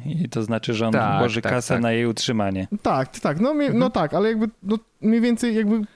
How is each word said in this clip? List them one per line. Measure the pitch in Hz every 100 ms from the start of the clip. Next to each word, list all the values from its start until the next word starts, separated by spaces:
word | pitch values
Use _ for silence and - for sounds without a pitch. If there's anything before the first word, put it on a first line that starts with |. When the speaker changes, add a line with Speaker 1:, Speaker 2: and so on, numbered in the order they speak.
| 135
Speaker 1:
I | 160 131
to | 117
znaczy, | 110 113 -
że | 110 113
on |
Speaker 2:
Tak, | 120 107 98
Speaker 1:
włoży | 123 113
Speaker 2:
tak, | 104
Speaker 1:
kasę | 123 -
Speaker 2:
tak. | 123
Speaker 1:
na | 117
jej | 113 117
utrzymanie. | 107 - 113 98 98 92 208
Speaker 3:
Tak, | - 143 131 -
tak, | - 151
no, | 254
mi-, | 302
Speaker 2:
Mhm. | 277 233
Speaker 3:
no | 254
tak, | 214 156
ale | 165 220
jakby, | 220 220 -
no, | 190 220 - _
mniej | 214 226
więcej | 240 226 240 220
jakby, | 208 220 208